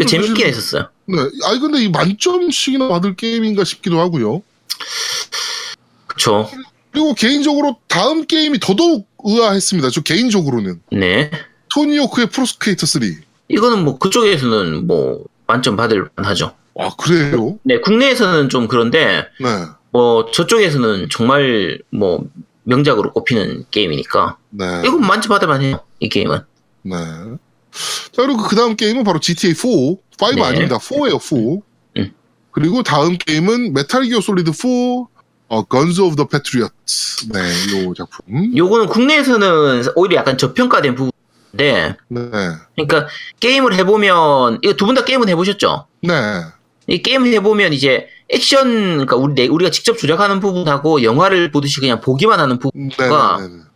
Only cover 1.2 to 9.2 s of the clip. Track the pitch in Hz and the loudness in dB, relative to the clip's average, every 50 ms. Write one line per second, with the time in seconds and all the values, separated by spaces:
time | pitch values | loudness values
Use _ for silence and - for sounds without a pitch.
1.2 | 127 135 - - - 185 214 254 269 302 302 277 226 202 165 143 156 180 202 208 | -2 -2 -4 -4 -2 -2 -2 0 0 0 0 0 0 0 0 0 0 0 0 0
2.2 | - 370 359 359 359 349 - - - - 262 269 262 262 180 175 180 202 190 - | 0 0 0 0 0 0 -2 -2 -2 -2 0 0 0 0 0 0 -2 -2 -4 -4
3.2 | - 226 226 233 220 214 214 196 185 - - - - - 170 160 170 180 170 147 | -4 -4 -2 0 0 0 0 0 -2 -2 -4 -6 -4 -2 0 2 0 0 0 -2
4.2 | 113 104 120 175 - _ _ _ _ _ - - - - - - - - - - | -2 -2 -2 -4 -8 _ _ _ _ _ -12 -12 -12 -12 -10 -8 -8 -6 -6 -8
5.2 | - - - - - - - - - - - - _ _ _ _ _ _ - - | -8 -10 -10 -10 -8 -8 -10 -10 -12 -14 -16 -18 _ _ _ _ _ _ -10 -2
6.2 | - 120 107 104 110 - - 262 262 - _ _ _ _ _ 294 311 302 262 - | 0 2 2 2 0 -2 -8 -16 -18 -20 _ _ _ _ _ -2 0 0 0 0
7.2 | 226 226 277 294 277 302 294 285 294 285 247 - _ _ - 170 190 254 311 320 | 0 0 2 2 2 0 0 2 0 -2 -2 -6 _ _ -2 0 0 0 0 -2
8.2 | 302 - - 311 311 302 294 220 - - 190 202 330 349 330 240 196 - _ _ | -2 -2 -2 0 0 0 -2 -2 0 -2 0 2 2 2 2 0 -2 -10 _ _